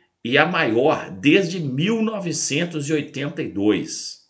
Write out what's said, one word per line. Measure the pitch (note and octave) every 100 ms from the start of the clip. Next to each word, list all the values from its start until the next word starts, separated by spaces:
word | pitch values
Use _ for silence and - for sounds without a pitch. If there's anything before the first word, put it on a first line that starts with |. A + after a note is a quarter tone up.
| _ _
e | A#2 C#3
a |
maior | E3 F3 C#3 A2+ D3 - -
desde | G2 C3 F#3+ E3+ F#3
mil | C#3+ B2+ F#3+ A3+
novecentos | A3 G#3 F3 C#3 - C#3 F3 D#3 C#3
e |
oitenta | D3+ - C3 C#3+ D#3+
e | B2
dois, | F#2 G#2 F#2 - - - -